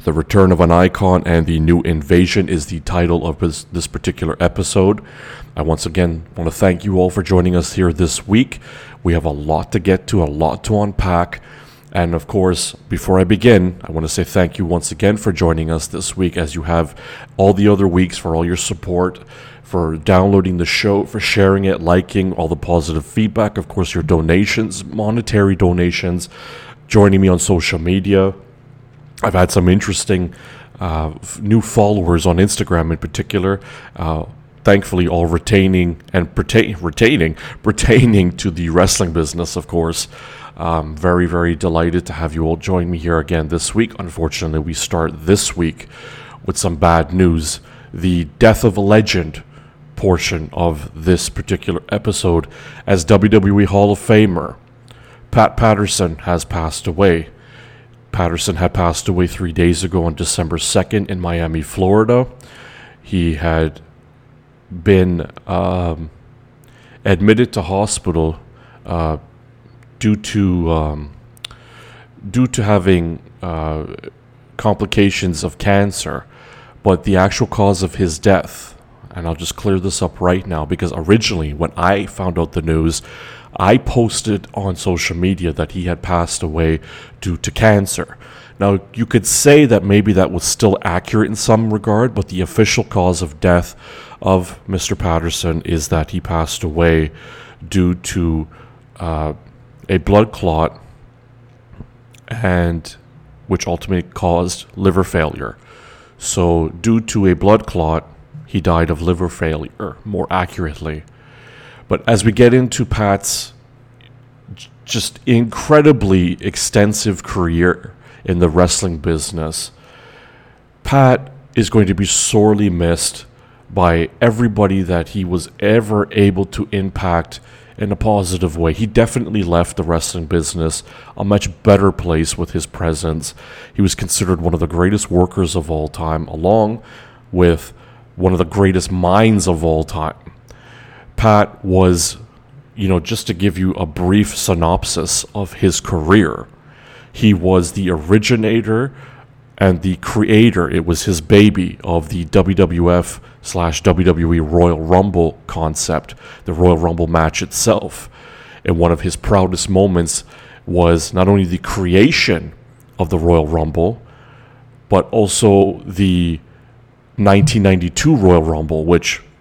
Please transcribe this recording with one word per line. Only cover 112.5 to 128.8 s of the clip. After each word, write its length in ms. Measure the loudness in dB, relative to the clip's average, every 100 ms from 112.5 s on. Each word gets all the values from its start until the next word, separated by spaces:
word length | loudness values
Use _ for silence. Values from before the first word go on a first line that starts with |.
into 320 | 6 2 -2 -4
Pat's 640 | -2 0 0 -2 -8 -10 -18 _ _ _ _ -20 -20 _ _ -20
j-, 160 | -20 -20 _
just 340 | -10 -8 -8 -8 0
incredibly 1080 | 2 0 -4 2 6 6 4 4 2 2
extensive 880 | -2 -6 -6 -2 2 2 0 -4 -4
career 680 | -6 -4 0 2 2 0 -6 -20 -20 -14
in 140 | -4 0
the 100 | 2
wrestling 500 | 4 2 2 -4 -4
business, 760 | -4 -4 -4 -8 -8 -8 -12 _ -20 -20 -20 -20 -20 -20 _ _ _ _
Pat 480 | -2 2 4 2 -2 -20 -8 -2
is 140 | 0
going 180 | 2 2
to 60 |
be 120 | 2 -2
sorely 640 | -2 0 4 4 4 0
missed 560 | 0 0 0 -4 -8 -18 _ _ _ -8
by 420 | 0 2 2 0 0
everybody 600 | 0 2 0 2 0 0
that 260 | 0 -2 -2
he 160 | -6
was 260 | -4 -4 -6 -4
ever 480 | 2 2 2 0 0
able 320 | 2 2 2 -4
to 220 | -6 -6
impact 680 | -4 -4 -4 -2 -2 -2 -10 -20 -20 -18 -8
in 120 | -4
a 60 | -2
positive 580 | 0 0 0 -2 -2
way. 200 | 0 -2
He 120 | 0